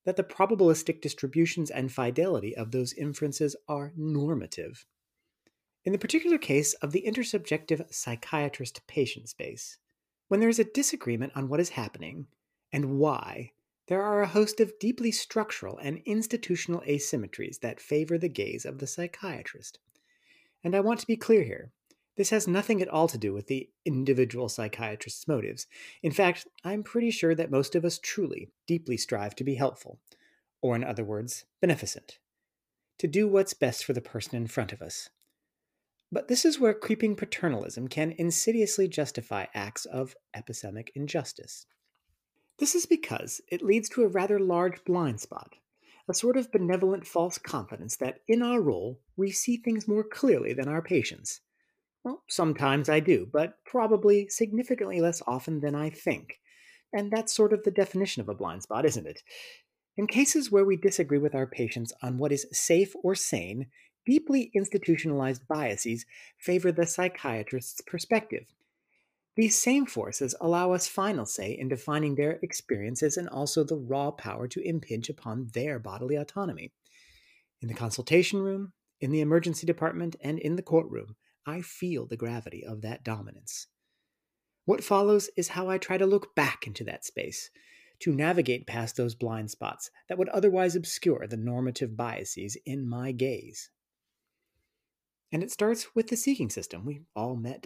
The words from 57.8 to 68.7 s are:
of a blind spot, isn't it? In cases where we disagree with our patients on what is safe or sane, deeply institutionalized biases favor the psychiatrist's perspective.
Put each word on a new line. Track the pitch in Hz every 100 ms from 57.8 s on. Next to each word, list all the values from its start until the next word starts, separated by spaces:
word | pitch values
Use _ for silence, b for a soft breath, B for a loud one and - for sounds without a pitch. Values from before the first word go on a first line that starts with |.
| 190 185 190 -
of | 104
a | 98
blind | 90 87
spot, | - 107 147
isn't | 113 78
it? | - - B B B B _ _ -
In | 214
cases | 240 277 311 262
where | 196
we | 196 185
disagree | 196 190 143 143
with | 147
our | 135 131
patients | - 113 120 113 -
on | 127 127
what | 147
is | 139 -
safe | - - 180 196 370
or | 185 190
sane, | - 110 87 113 131 b b b -
deeply | 294 320 269 233
institutionalized | 202 196 202 - 160 160 139 131 127 -
biases | 151 127 98 117 117 - B B B
favor | - 180 175
the | 165 165
psychiatrist's | - 185 180 139 113 104 127 - -
perspective. | - 175 - 220 214 - - _ _